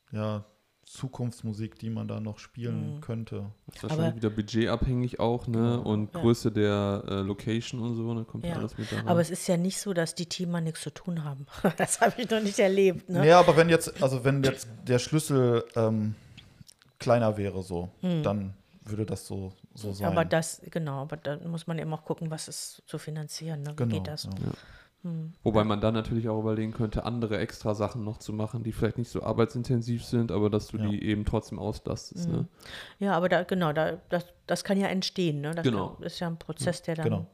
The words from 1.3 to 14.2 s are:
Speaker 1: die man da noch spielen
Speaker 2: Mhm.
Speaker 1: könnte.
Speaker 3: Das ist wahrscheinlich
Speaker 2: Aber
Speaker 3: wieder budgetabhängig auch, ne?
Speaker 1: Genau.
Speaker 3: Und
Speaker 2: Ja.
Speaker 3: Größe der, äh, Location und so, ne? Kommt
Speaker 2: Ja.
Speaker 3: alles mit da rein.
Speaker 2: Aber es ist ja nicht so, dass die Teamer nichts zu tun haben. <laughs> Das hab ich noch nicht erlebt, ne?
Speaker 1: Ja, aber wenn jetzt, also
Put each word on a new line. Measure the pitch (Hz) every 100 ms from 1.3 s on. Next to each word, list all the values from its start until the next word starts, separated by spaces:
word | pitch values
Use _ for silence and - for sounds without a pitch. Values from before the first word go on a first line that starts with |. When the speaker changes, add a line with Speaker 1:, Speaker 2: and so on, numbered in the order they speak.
| - 113 104 110 -
Speaker 1:
die | 113
man | 110 107
da | 110
noch | 107 104
spielen | - 123 117 110 104 143
Speaker 2:
Mhm. |
Speaker 1:
könnte. | - 113 110 101 101 - -
Speaker 3:
Das | -
ist |
wahrscheinlich | 113 156 165
Speaker 2:
Aber | 113
Speaker 3:
wieder | 110
budgetabhängig | 107 104 110 117 117 - 123 123 -
auch, | 113 120 120
ne? | 113 117 120
Speaker 1:
Genau. | -
Speaker 3:
Und | 107 104
Speaker 2:
Ja. | 175
Speaker 3:
Größe | 117 120 117
der, | 107 104 101 101 101 -
äh, | 98
Location | 98 101 113 113 - 127
und | 117 117
so, | 113
ne? | 117 113
Kommt | 113
Speaker 2:
Ja. | 170 113
Speaker 3:
alles | 110 -
mit | 107
da | 110
rein. | 113
Speaker 2:
Aber | 175
es | 160
ist | 185 -
ja | 170
nicht | 185 -
so, | 208
dass | 170 165 -
die | 170
Teamer | - 175 175
nichts | 160 156
zu | 147
tun | - - 165
haben. | 147 135 143 -
<laughs> | 190 - 175
Das | -
hab | 226 -
ich | 220
noch | 220
nicht | 202 196
erlebt, | 190 196 190 170 -
ne? | 139 151
Speaker 1:
Ja, | 175
aber | 170 151
wenn | 165
jetzt, | 165 - -
also | 135 131